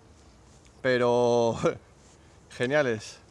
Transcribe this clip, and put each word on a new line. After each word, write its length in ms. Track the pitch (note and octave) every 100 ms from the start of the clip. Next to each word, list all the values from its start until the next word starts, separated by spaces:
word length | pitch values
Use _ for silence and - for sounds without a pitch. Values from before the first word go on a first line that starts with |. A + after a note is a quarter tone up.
| - - - - - - - -
pero 760 | C3 B2 A#2+ A#2+ A#2+ A#2+ A#2 A2 E3+ - - - -
<laughs> 440 | - - - -
geniales. 680 | - B2 D3+ C3 G#2+ - - -